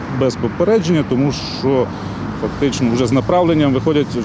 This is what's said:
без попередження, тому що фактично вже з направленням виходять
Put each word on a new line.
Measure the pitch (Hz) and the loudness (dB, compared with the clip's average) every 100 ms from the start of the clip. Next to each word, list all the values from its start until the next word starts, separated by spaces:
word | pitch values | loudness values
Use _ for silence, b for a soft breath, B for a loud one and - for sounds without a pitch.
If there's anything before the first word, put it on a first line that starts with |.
| - 131 | -6 -2
без | 131 - | 0 0
попередження, | 120 - 175 226 165 165 120 | -4 0 2 2 2 0 2
тому | 127 139 - - - | 0 0 -2 -6 -4
що | 127 135 113 B B B - - | 0 2 0 B B B -8 -6
фактично | 107 - 143 - 123 | -6 -2 -2 0 0
вже | 117 123 | 2 2
з | |
направленням | 127 - 180 170 156 143 | 0 2 2 4 2 2
виходять | 131 135 147 139 123 | 2 2 2 0 -2